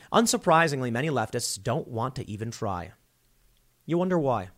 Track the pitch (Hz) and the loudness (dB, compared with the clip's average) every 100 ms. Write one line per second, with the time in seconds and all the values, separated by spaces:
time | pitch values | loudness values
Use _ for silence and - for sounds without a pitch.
0 | - 202 233 233 - 160 165 139 127 117 | 0 2 4 2 4 6 4 0 -2 -2
1 | 156 131 110 123 - - 98 135 - 117 | 0 0 -2 -4 -4 -6 -4 -4 -4 -6
2 | 127 131 - 101 113 - 107 90 82 - | -4 -6 -10 -8 -8 -6 -4 -4 -8 -16
3 | _ _ _ _ _ _ _ _ - 170 | _ _ _ _ _ _ _ _ -4 0
4 | 185 175 139 113 90 | 2 2 2 0 -4